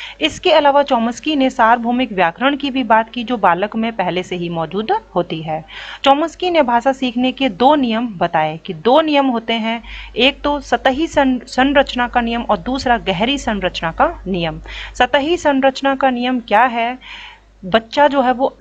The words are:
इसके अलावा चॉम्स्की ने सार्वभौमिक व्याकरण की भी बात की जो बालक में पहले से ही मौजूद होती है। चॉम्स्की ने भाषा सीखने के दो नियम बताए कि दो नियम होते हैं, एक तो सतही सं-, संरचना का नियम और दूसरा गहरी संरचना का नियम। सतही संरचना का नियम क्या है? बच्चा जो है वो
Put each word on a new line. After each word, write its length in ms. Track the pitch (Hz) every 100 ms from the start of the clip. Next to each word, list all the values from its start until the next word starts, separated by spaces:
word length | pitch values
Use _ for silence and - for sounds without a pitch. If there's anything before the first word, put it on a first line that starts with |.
| - -
इसके 300 | 311 - 370
अलावा 300 | 311 294 277
चॉम्स्की 520 | 277 247 226 240 - 302
ने 140 | 262
सार्वभौमिक 640 | 262 220 240 233 247 254
व्याकरण 420 | 190 170 160 262 285
की 140 | 277
भी 120 | 262 233
बात 240 | 226 226
की 140 | 247
जो 140 | 226 240
बालक 380 | 190 175 202 226
में 160 | 226
पहले 300 | 226 180 175
से 120 | 180 175
ही 120 | 170
मौजूद 420 | 170 160 185 220 415 - 180
होती 260 | 175 165
है। 220 | 160 156 156 - - -
चॉम्स्की 460 | 277 277 320 - 359
ने 120 | 339
भाषा 280 | 247 240 269
सीखने 380 | 262 254 233 254
के 180 | 254 269
दो 220 | 170 254 302
नियम 320 | 247 220 247 185
बताए 400 | 175 165 156 160
कि 160 | - 165
दो 240 | 180 277
नियम 260 | 320 285 269
होते 260 | 233 226 226
हैं, 260 | 220 233 - - - -
एक 260 | 254 277
तो 180 | 294 294
सतही 460 | 269 233 262 262 320
सं-, 320 | 302 269 254 -
संरचना 640 | - 269 285 262 247 240
का 140 | 247
नियम 220 | 233 233
और 140 | 226 202
दूसरा 380 | 170 262 262 233
गहरी 340 | 175 175 233 277
संरचना 520 | - 208 180 - 165
का 160 | 160 330 339 185
नियम। 320 | 185 165 156 - - - -
सतही 420 | 247 240 285 339
संरचना 580 | 311 277 269 269 277 269
का 140 | 269
नियम 300 | 247 247 254
क्या 220 | 226 208 247
है? 320 | 233 233 262 - - - - _ _
बच्चा 440 | 185 214 226 285 294
जो 140 | 277
है 100 | 247
वो 120 | 247 269 -